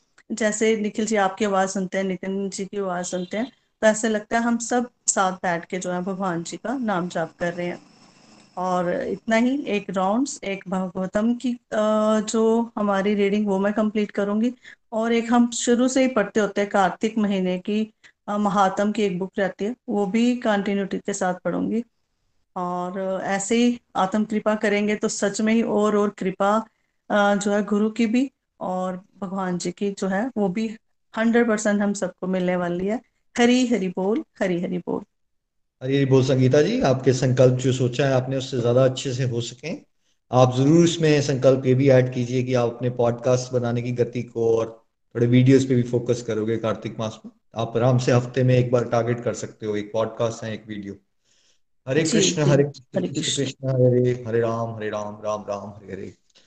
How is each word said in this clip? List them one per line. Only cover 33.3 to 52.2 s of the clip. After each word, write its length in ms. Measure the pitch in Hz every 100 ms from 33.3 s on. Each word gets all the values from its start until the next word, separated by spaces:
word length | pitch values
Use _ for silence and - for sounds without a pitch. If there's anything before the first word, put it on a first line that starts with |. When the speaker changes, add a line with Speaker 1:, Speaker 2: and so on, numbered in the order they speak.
| -
Speaker 1:
हरी 280 | 240 247 247
हरी 220 | 226 185
बोल, 360 | 185 190 254 - -
हरी 240 | 196 175
हरी 160 | 185 180
बोल। 240 | - - - _ _ _ _ _ _ _
Speaker 2:
हरी 140 | 131 139
हरी 80 |
बोल 200 | 135 131
संगीता 380 | 131 131 127 143
जी, 180 | 170 247
आपके 320 | 156 127 139
संकल्प 420 | 123 135 123 127
जो 180 | 127 131
सोचा 340 | 123 123 123 139
है 60 |
आपने 240 | 131 127 135
उससे 240 | 123 127
ज्यादा 240 | 117 123
अच्छे 280 | 131 131 143
से 120 | 123
हो 160 | 127 117
सके। 360 | 117 - 151 277 - _ _ _ -
आप 240 | 123 127 120
जरूर 280 | 139 165
इसमें 380 | 170 165 156 147
संकल्प 440 | 139 131 131 127 131
ये 80 |
भी 140 | 127 139
ऐड 260 | 127 127
कीजिए 280 | 127 120 127
कि 120 | 127
आप 140 | 127 120
अपने 220 | - 123
पॉडकास्ट 640 | - 117 117 131 123 -
बनाने 300 | 127 120 120
की 100 | 123
गति 300 | 120 117 127
को 360 | 117 117 113 113
और 280 | 113 - _ _ _
थोड़े 120 | 120 120
वीडियोज 420 | 123 127 135 135
पे 60 |
भी 80 | 127
फोकस 400 | 120 120 - 117
करोगे 340 | - 107 107 113
कार्तिक 420 | 110 104 113 -
मास 220 | 110 - -
में। 60 | - _ 110
आप 200 | 117 117
आराम 220 | 123 123
से 140 | 123
हफ्ते 300 | 120 123 135
में 120 | 127
एक 160 | 127 120
बार 140 | 123
टारगेट 400 | 117 120 113 117
कर 100 | 113
सकते 320 | 107 104 - 107
हो, 100 | 104
एक 140 | 104
पॉडकास्ट 520 | 113 110 - 117 110
है, 100 | 113
एक 100 | 104 -
वीडियो। 260 | 104 98 95 _ _ _ _ _ _ _ _ 127
हरे 140 | 143
Speaker 1:
जी, 100 | 160
Speaker 2:
कृष्ण, 320 | 220